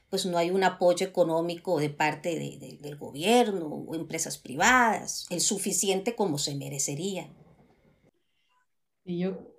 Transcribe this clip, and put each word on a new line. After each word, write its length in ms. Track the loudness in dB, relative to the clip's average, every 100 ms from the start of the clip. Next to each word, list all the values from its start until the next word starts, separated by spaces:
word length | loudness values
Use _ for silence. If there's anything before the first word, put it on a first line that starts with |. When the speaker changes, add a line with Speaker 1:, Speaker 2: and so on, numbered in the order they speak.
| _
Speaker 1:
pues 160 | -4 0
no 120 | 0
hay 140 | 2
un 120 | 4
apoyo 420 | 2 4 4 4 2
económico 760 | 2 2 2 0 -4 -2 0
de 80 | 0
parte 400 | 0 0 0 -4 -4
de, 180 | -6 -12
de, 180 | -16 -14
del 180 | -14 -12
gobierno 680 | -12 -2 4 6 6 0 -4
o 280 | -8 -6
empresas 440 | -8 -6 -6 -6 -8
privadas, 920 | -8 2 4 6 4 2 -4 -10 -6
el 120 | -2
suficiente 760 | 0 0 -2 0 2 0 -2 -2
como 220 | 0 0
se 180 | -4 -6
merecería. 760 | -6 -4 -4 -4 -4 -6 -10 -18 _ _ _ _ _ _ _ _ _ _ _ _ _ _ _ _
Speaker 2:
Y 140 | -8 -4
yo, 200 | -4 -6 -12